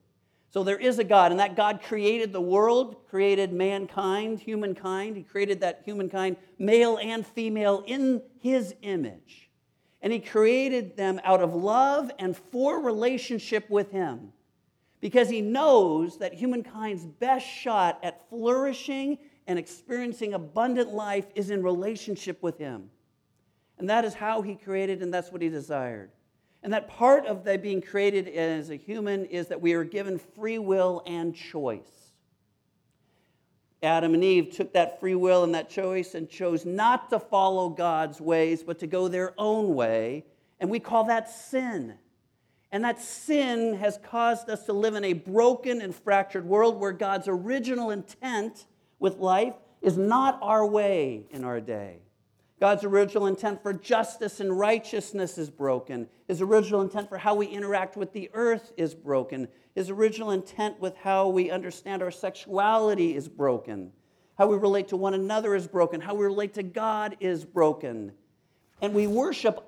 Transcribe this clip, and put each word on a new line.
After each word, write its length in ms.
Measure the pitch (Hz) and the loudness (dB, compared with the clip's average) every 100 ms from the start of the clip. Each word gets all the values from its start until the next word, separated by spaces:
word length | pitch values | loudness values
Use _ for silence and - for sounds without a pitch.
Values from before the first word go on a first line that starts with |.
| _ _ _ _ _ | _ _ _ _ _
So 120 | 196 | -4
there 140 | 190 196 | -2 0
is 200 | 254 233 | 2 2
a 60 | |
God, 260 | 190 202 175 | 6 8 8
and 100 | 180 | 6
that 160 | 202 185 | 2 2
God 260 | 208 214 | 0 -2
created 500 | - 214 208 233 220 | -4 0 2 2 -2
the 80 | 190 | -4
world, 680 | 180 190 226 240 247 208 _ | 2 4 6 4 0 -6 _
created 440 | 190 196 196 190 | 0 2 2 0
mankind, 840 | 175 190 196 190 - 190 202 220 220 | 0 0 -2 -6 -4 -2 -2 -2 -6
humankind. 800 | - 214 208 185 185 190 208 202 | -6 -4 -4 -4 -6 -6 -6 -10
He 60 | |
created 380 | - 202 202 190 | -8 -2 0 0
that 220 | 180 170 | -2 -4
humankind, 520 | - 202 190 190 190 180 - - | -6 -6 -4 -2 -2 -4 -8 -4
male 400 | 202 226 233 214 | 4 6 6 2
and 280 | 214 226 202 | -2 -6 -8
female, 560 | - 226 214 208 196 202 | -6 -4 0 2 2 0
in 360 | 269 262 247 - _ | 0 2 0 -4 _
his 360 | 247 262 190 - | 0 0 0 -8
image. 720 | 208 185 123 87 - - _ _ _ _ _ _ | -6 -4 -4 -8 -20 -20 _ _ _ _ _ _
And 120 | 202 | -4
he 80 | 233 | -4
created 760 | - 214 220 254 269 254 196 202 | 0 4 4 4 2 -2 -4 -4
them 240 | 190 190 | -2 0
out 180 | - 185 | 4 4
of 120 | 175 | 4
love 580 | 170 196 233 277 285 247 - | 0 2 4 4 2 -2 -4
and 160 | 185 175 | -6 -6
for 440 | - 247 269 330 | -6 -2 0 0
relationship 880 | 254 214 240 254 - 226 - 214 214 | -2 0 0 0 -4 -6 -2 -4 0
with 220 | 208 202 | 0 0
him, 420 | 196 165 117 104 - _ _ _ _ _ _ | -2 -4 -6 -14 -20 _ _ _ _ _ _
because 280 | 202 247 214 | 0 4 4
he 120 | 226 | 2
knows 800 | 208 254 311 247 180 156 170 - | -2 2 8 8 6 2 -2 -4
that 160 | 185 | -8
humankind's 720 | 180 254 240 - 220 214 190 | -4 -2 -2 -6 -8 -8 -8
best 400 | 160 151 247 262 - | -10 -4 0 0 -2
shot 520 | - 254 214 180 - | -8 -2 2 2 0
at 240 | 175 - - | -6 -10 -12
flourishing 880 | 233 226 254 277 247 - 269 277 285 - _ - | -4 0 2 0 -4 -6 -4 -4 -4 -8 _ -6
and 100 | 180 | -6
experiencing 760 | - - - 247 240 - 214 | -6 -14 -8 -6 -4 -6 -4
abundant 580 | 196 151 214 247 247 240 | -6 -4 -2 0 0 -2
life 340 | 208 208 202 196 | -4 -4 -4 -4
is 160 | - 202 | -6 -4
in 120 | 202 | -2
relationship 760 | 180 180 202 214 - 196 190 170 | 0 -2 -2 -6 -8 -10 -8 -6
with 160 | 175 160 | -6 -6
him. 320 | 143 113 98 _ _ _ _ _ _ _ _ - | -10 -12 -14 _ _ _ _ _ _ _ _ -8
And 140 | 185 | 0
that 140 | 226 | 0
is 100 | 220 | 0
how 260 | - 208 220 | -4 -4 -4
he 120 | 208 | -4
created, 480 | 196 196 190 196 185 | -8 -6 -4 -2 -4
and 100 | 180 | -4
that's 200 | 175 175 | -4 -6
what 100 | 180 | -4
he 60 | 165 | -4
desired. 640 | 156 139 143 123 110 98 _ _ _ _ _ | -4 -6 -6 -6 -8 -12 _ _ _ _ _
And 100 | - | -6
that 160 | 214 - | -4 -6
part 380 | - 247 285 226 | 2 6 6 4
of 180 | 208 | -4
the 140 | 196 196 | -2 -2
being 220 | 202 190 | -2 -4
created 480 | - 202 202 196 180 | -4 0 2 0 -2
as 420 | 160 165 160 151 | -2 -2 -2 -6
a 60 | 143 | -12
human 480 | - 220 208 196 190 | -10 -6 -4 -4 -4
is 220 | 175 175 | -6 -6
that 120 | 180 | -2
we 120 | 170 | 2
are 100 | 170 | 2
given 340 | 165 208 196 180 | 0 -6 -6 -6
free 400 | - - 214 226 | -8 -10 -6 -4
will 440 | 196 190 185 175 - | 0 2 2 0 -6
and 280 | 170 165 | -6 -6
choice. 800 | 160 - 160 135 104 - _ _ _ _ _ _ _ _ _ _ _ _ _ _ _ _ _ _ _ | -6 -10 -6 -6 -6 -12 _ _ _ _ _ _ _ _ _ _ _ _ _ _ _ _ _ _ _
Adam 340 | 160 165 165 | 0 2 4
and 100 | 160 | 4
Eve 260 | 190 180 160 | 4 4 2
took 220 | - 185 | -2 0
that 260 | 185 165 - | 2 2 -2
free 160 | 190 | -2
will 300 | 185 185 180 | 2 4 4
and 100 | 175 | 4
that 160 | 165 156 | 0 -4
choice 460 | - 185 185 175 170 | -4 -4 -4 -6 -8
and 120 | 160 | -12
chose 380 | - 175 165 175 | -6 -2 -2 -2
not 440 | 190 226 247 - | 0 2 2 0
to 100 | 220 | -4
follow 480 | - 196 190 190 180 | 0 2 4 2 -2
God's 520 | 160 175 160 156 - | -2 0 0 -2 -4
ways, 440 | 160 165 160 165 | 0 4 4 0
but 160 | 165 170 | -4 -8
to 80 | 160 | -4
go 180 | 185 185 | -2 -2
their 280 | 180 185 - | -2 -4 -2
own 380 | 214 220 208 143 | 0 0 2 2
way. 480 | 117 113 113 147 - _ _ - | 2 0 -2 -6 -12 _ _ -8
And 100 | 180 | -4
we 120 | 226 | -4
call 240 | - 233 | 0 2
that 260 | 220 226 220 | 2 0 -2
sin. 640 | - - 262 254 196 117 101 _ _ _ _ _ _ _ | -12 -6 -4 -4 -6 -8 -14 _ _ _ _ _ _ _
And 100 | 202 | -4
that 180 | 240 233 | -2 -4
sin 720 | - - - 294 262 233 226 | -8 -8 0 2 2 0 0
has 260 | 196 208 208 | 0 -2 -4
caused 480 | - 233 233 233 226 | -6 0 0 0 -4
us 160 | 214 - | -6 -4
to 60 | |
live 240 | 202 220 214 | 0 0 0
in 80 | |
a 80 | 196 | -2
broken 680 | 170 185 208 240 254 262 240 | -2 0 4 4 4 0 -4
and 140 | 196 | -6
fractured 500 | 170 214 196 196 190 | -6 2 2 2 -4
world 360 | 170 208 226 220 | 2 4 4 4
where 100 | 202 | -2
God's 380 | 185 202 196 196 | -2 -2 -2 -2
original 640 | 180 202 269 233 247 226 | -2 -2 -4 -2 -2 -2
intent 760 | 208 - - 254 220 214 - - _ _ - | -4 -8 -12 -6 -4 -4 -8 -20 _ _ -2
with 200 | 190 185 | -2 0
life 360 | 185 185 247 233 _ _ | 2 2 2 -4 _ _
is 160 | 185 175 | 0 2
not 440 | 196 247 269 262 | 4 4 4 0
our 240 | 202 220 208 | 2 2 4
way 640 | 208 202 185 135 110 104 | 2 2 0 -2 -6 -12
in 140 | 139 | -10
our 160 | 123 120 | -6 -6
day. 380 | 110 107 101 85 _ _ _ _ _ - | -6 -8 -10 -16 _ _ _ _ _ 0
God's 220 | 196 202 | 2 2
original 460 | 202 196 202 214 196 | 2 4 4 2 0
intent 340 | 190 214 196 | 0 -4 -4
for 100 | 202 | -6
justice 680 | 190 - 226 220 - 208 - | -6 0 0 0 -6 -8 -6
and 180 | 196 185 | -4 0
righteousness 800 | 208 226 220 208 - 202 175 - | 2 2 -2 -8 -6 -4 -6 -6
is 100 | 147 | -10
broken. 600 | 143 139 127 127 123 110 _ - | -4 0 0 -2 -10 -12 _ -6
His 160 | 175 | -4
original 380 | 190 220 196 202 | 4 4 4 0
intent 280 | 196 208 202 | 0 -4 -8
for 80 | 190 | -4
how 200 | 208 208 | 0 0
we 100 | 208 | 0
interact 500 | 202 202 196 185 202 | -4 -2 -2 -2 -6
with 160 | 196 | -8
the 160 | 214 185 | -8 -10
earth 380 | 220 240 220 - - | -2 0 0 -4 -4
is 200 | 160 156 | -4 -4
broken. 500 | 143 135 131 135 - _ _ - | -2 -2 -2 -6 -10 _ _ -6
His 140 | 185 | -4
original 420 | 196 220 220 220 | 2 0 0 -2
intent 480 | 190 185 - 208 - | -4 -4 -4 -4 -4
with 160 | 185 185 | -8 -6
how 320 | 196 190 196 | 0 2 4
we 240 | 185 180 | 2 0
understand 500 | 185 180 - 196 196 | -2 -6 -12 -10 -6
our 80 | 180 | -6
sexuality 1040 | 170 190 196 - 196 208 220 214 202 170 | -6 -8 -8 -4 0 4 4 2 2 2
is 140 | 143 156 | 0 -6
broken. 640 | - 139 120 - 101 92 - _ _ _ - | -2 0 0 -4 -12 -12 -16 _ _ _ 2
How 120 | 208 | 4
we 80 | 202 | 4
relate 320 | 202 202 196 | 4 2 0
to 80 | 185 | -2
one 180 | 196 | 0
another 400 | 190 190 220 220 | 0 -2 -2 0
is 140 | 196 170 | 0 0
broken. 320 | 180 170 165 | 0 0 0
How 160 | 165 208 | -4 0
we 80 | |
relate 300 | 202 196 208 | 0 0 -2
to 100 | 208 | -4
God 520 | 190 196 220 214 208 196 | -8 -4 -2 -2 -4 -4
is 240 | 185 170 | -4 -4
broken. 640 | 156 180 156 151 135 113 101 - _ _ _ _ _ _ | -2 4 4 4 -6 -8 -10 -14 _ _ _ _ _ _
And 100 | 202 | -2
we 140 | 208 208 | 2 2
worship 580 | 214 294 294 220 214 | 2 0 0 0 0